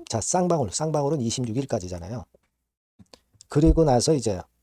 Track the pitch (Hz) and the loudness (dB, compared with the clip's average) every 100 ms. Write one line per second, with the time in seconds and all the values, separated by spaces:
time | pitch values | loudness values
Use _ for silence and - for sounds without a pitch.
0 | - 113 - 180 185 165 123 - 156 151 | -6 -6 -2 0 2 0 -2 -4 -2 -2
1 | 143 156 113 120 120 110 135 113 90 90 | 0 0 -2 -2 -4 -4 -4 -4 -6 -10
2 | 85 120 85 _ _ _ _ _ _ _ | -10 -12 -14 _ _ _ _ _ _ _
3 | _ - _ _ - 143 160 156 160 123 | _ -20 _ _ -4 2 4 6 4 4
4 | 113 151 113 92 - _ | 4 2 0 -4 -8 _